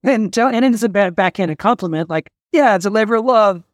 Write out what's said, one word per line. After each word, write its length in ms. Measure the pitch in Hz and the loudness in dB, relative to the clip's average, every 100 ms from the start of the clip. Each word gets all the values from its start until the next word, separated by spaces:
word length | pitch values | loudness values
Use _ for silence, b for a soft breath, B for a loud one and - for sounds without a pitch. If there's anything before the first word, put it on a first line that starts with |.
And 320 | 226 247 208 | 0 0 0
so, 140 | 226 254 | 0 0
and 160 | 233 | 2
it's 180 | 262 226 | 0 0
a 60 | 226 | 0
ba-, 240 | 196 196 | 0 -2
backhanded 460 | 175 185 - 180 156 | 0 -2 -2 -6 -2
compliment, 500 | 208 240 180 156 165 | -2 -2 -4 -6 -4
like, 220 | 160 - _ _ | -6 -8 _ _
"Yeah, 220 | 330 269 | 2 2
it's 120 | 190 196 | 2 0
a 40 | |
labor 260 | 214 220 226 | -2 0 0
of 80 | 233 | 2
love 360 | 233 208 180 - | 2 2 0 -10